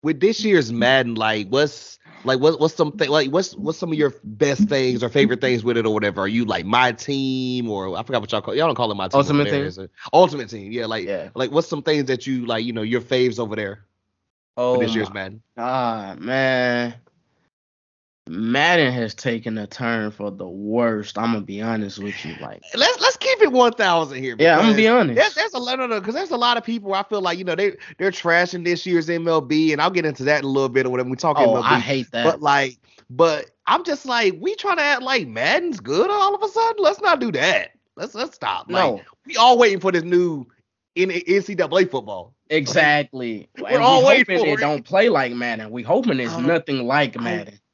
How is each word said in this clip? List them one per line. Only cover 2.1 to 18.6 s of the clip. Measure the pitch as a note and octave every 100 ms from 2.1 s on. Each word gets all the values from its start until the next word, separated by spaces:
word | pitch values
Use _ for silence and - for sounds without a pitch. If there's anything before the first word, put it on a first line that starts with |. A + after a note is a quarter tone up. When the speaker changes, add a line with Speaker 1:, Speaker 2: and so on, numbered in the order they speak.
| - -
Speaker 1:
like, | C3
what, | D3 D3+
what's | D#3
something, | - D3+ - C#3+
like, | D3+ C3+
what's, | D#3+ F#3 -
what's | D3 D#3+
some | E3+
of | D3+
your | D3 -
best | G#2+ G#2+ C#3+ B2 G#2
things | C#3 B2+ A#2+
or | A#2+
favorite | C#3+ A2 A#2+
things | C3 A#2+
with | A2+ A#2
it | A2
or |
whatever? | G#2+ G#2 F#2
Are | G2
you, | A2+
like, | A2 F#2 F2+
my | A#2+ B2+
team | - - C#3 C3+ C3 B2+ B2 A#2
or, | G2+ F#2+ F2
I |
forgot | - B2
what | G#2
y'all | G#2+
call, | - A#2
y'all | E3
don't | B2
call | A#2
it | G2+
my | F#2+
team | C#3
Speaker 2:
Ultimate | C3+ C#3+
Speaker 1:
over | C#3+
there, | C#3+
Speaker 2:
Team? | C#3
Speaker 1:
is | F#2
it? | F#2+ _ -
Ultimate | D#3+ F3+ C#3+ A2
Team, | A2 G2
yeah. | A#2 A2+
Like, | A2+ F#2+
Speaker 2:
Yeah. | F#2+ F#2 A2+
Speaker 1:
like, | B2+
what's | D3 D#3+
some | D3+
things | D3 D3+ C3+
that | B2+ C3
you, | C3 A#2+
like, | A2+ A#2
you |
know, | A2+
your | A2 A#2+
faves | A#2 B2+ B2+ A2
over | A2+ G#2+
there | G2+ E2+ _ _ _ _ _ _ _ -
Speaker 2:
Oh | B2
Speaker 1:
for | B2+
this | A#2 A2+
year's | G2+
Speaker 2:
my |
Speaker 1:
Madden? | G2+ F#2+ A2 _ -
Speaker 2:
God, | A#2+ C3 B2 A2 G2 F#2
man. | G2+ C3 C3+ B2+ B2 A#2+ A#2+ A#2 _ _ _ _ _ _ _ _ _ _ _ _ -
Madden | E2+ A2+ C3